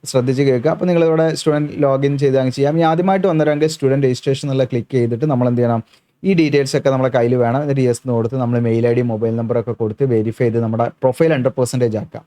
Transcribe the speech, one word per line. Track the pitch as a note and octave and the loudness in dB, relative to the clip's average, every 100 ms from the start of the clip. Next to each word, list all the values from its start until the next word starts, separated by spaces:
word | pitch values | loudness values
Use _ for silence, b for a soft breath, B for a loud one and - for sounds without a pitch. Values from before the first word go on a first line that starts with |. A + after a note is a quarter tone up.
| - | -2
ശ്രദ്ധിച്ച് | C3 B2 C3 C#3 | -2 0 0 2
കേൾക്കുക. | B2+ C#3 - | 2 0 -2
അപ്പോൾ | F3+ | 0
നിങ്ങളിവിടെ | E3+ E3 D#3+ D#3+ D#3 | 2 2 2 0 0
സ്റ്റുഡന്റ് | - D3 D3 - C#3+ | 0 0 -2 0 0
ലോഗിൻ | C3+ C#3 C#3+ | 2 0 0
ചെയ്ത് | C#3+ C3+ | 2 2
അങ്ങ് | C3 B2+ | 0 0
ചെയ്യാം. | C#3 D#3+ | 0 2
ഇനി | E3 | 2
ആദ്യമായിട്ട് | E3 F3+ G3 F#3+ | 2 0 2 2
വന്നവരാണെങ്കിൽ | D#3+ D3+ D3 D#3 D#3 | 2 2 2 0 0
സ്റ്റുഡന്റ് | C3+ C#3 C3+ | 0 2 0
രജിസ്ട്രേഷൻ | B2 - C3+ - | 0 -2 -4 -2
എന്നുള്ള | C3+ B2+ | -2 -2
ക്ലിക്ക് | B2 A2+ C3 | -2 -2 -2
ചെയ്തിട്ട് | A#2+ A#2 D#3 | 0 -2 -2
നമ്മൾ | B2+ B2 | 0 0
എന്ത് | A#2+ | 2
ചെയ്യണം, | A#2+ A#2 - b b _ F#3+ | 0 0 -4 b b _ 0
ഈ | F3+ | 2
ഡീറ്റെയിൽസ് | D#3+ C#3+ C3+ D3 | 2 2 0 0
ഒക്കെ | C#3 | 0
നമ്മുടെ | C3+ C3 B2 | 0 0 2
കയ്യിൽ | A#2 B2 | 2 2
വേണം. | A#2 B2+ D3 | 0 0 -2
എന്നിട്ട് | C3+ B2+ | 0 0
യെസ് | A#2+ | 0
എന്ന് | C3 A#2 | -2 -2
കൊടുത്ത് | A2+ C3 | -2 -2
നമ്മൾ | A#2+ A#2+ A#2 | -2 0 0
മെയിൽ | A2+ A#2+ | 0 2
ഐ | A#2+ | 0
ഡി, | A#2+ | 0
മൊബൈൽ | A2 A2+ A2+ | -2 -2 -2
നമ്പർ | A#2 A#2 | -2 -2
ഒക്കെ | A2+ A2 | -4 -4
കൊടുത്ത് | A2 G#2+ C#3 | -4 -2 0
വെരിഫൈ | A2+ A2 A2 A#2+ | 0 0 -2 0
ചെയ്ത് | A2+ A2+ | 0 -2
നമ്മുടെ | A2+ A#2+ - | -2 -4 -2
പ്രൊഫൈൽ | C3 B2 E3 D3 | -2 0 0 2
ഹൺഡ്രഡ് | B2+ - | 0 -2
പെർസെൻറ്റേജ് | B2 B2+ A#2+ G#2+ | -4 0 -2 -2
ആക്കുക. | - A2 | -8 -16